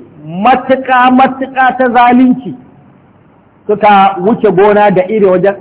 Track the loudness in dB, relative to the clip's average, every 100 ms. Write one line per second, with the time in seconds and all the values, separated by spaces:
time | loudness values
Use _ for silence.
0 | -20 -20 -14 -4 -2 -2 -2 -4 -2 0
1 | 2 2 0 -2 -8 -2 -2 0 -2 2
2 | 2 2 2 0 -6 -16 -20 _ _ _
3 | _ _ _ _ _ _ -6 -2 2 4
4 | 2 0 -2 0 0 2 2 2 2 0
5 | -2 0 0 0 -2 -2